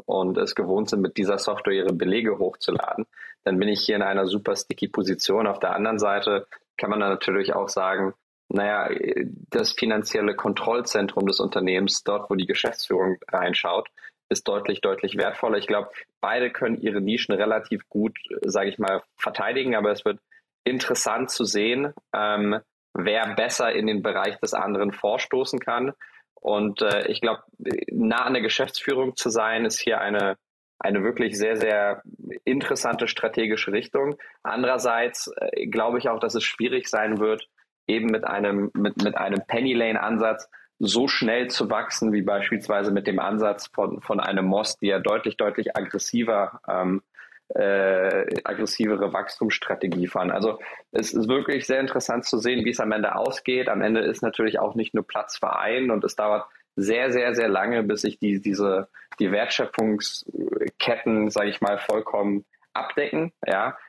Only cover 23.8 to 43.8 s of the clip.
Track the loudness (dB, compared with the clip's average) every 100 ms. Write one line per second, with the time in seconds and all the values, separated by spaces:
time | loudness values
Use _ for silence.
23.8 | 0 0 0 0 -2 -2 -4 -2 -2 0
24.8 | -2 0 -2 0 0 -2 0 -4 -2 -2
25.8 | -2 -6 -20 -20 _ -6 0 2 0 0
26.8 | 2 2 0 0 -2 -2 _ -10 -6 -4
27.8 | -4 0 2 2 2 0 0 0 -2 -2
28.8 | 0 0 0 0 -2 2 2 2 0 0
29.8 | 0 0 0 0 0 -2 _ _ _ -4
30.8 | 0 2 0 0 0 2 0 2 2 4
31.8 | 2 -2 -10 -18 -14 -6 -2 0 0 0
32.8 | 0 0 -2 -2 -2 0 0 0 0 -2
33.8 | 0 0 0 -4 -12 -12 -6 -2 0 2
34.8 | 2 2 0 -2 -10 -4 -2 -2 -2 0
35.8 | 2 2 0 0 0 0 -2 0 0 0
36.8 | 0 0 2 2 2 0 -4 _ _ _
37.8 | -2 0 2 0 0 0 0 0 0 0
38.8 | 0 2 0 0 -2 -2 -2 0 2 2
39.8 | 2 0 0 2 2 0 -8 -20 _ -4
40.8 | 0 2 2 2 2 2 0 -2 0 0
41.8 | -2 -2 2 2 2 0 0 -2 0 0
42.8 | 2 0 0 0 0 0 0 0 -4 -2